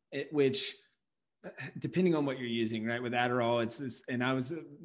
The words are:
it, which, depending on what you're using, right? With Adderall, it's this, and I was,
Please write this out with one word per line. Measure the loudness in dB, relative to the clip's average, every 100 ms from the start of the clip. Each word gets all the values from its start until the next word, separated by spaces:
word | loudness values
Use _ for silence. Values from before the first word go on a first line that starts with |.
| -10
it, | -8 -2
which, | 4 4 2 -4 -8 _ _ _ _ _ _ -16 -12 -12 -6
depending | -2 2 4
on | 4 0
what | -2
you're | -2
using, | 0 0 0 -2
right? | -2
With | 0
Adderall, | 2 2 4 4 4
it's | 0 -4
this, | -6 -8 -4
and | 0
I | 0
was, | 0 -2 -6 -10 -16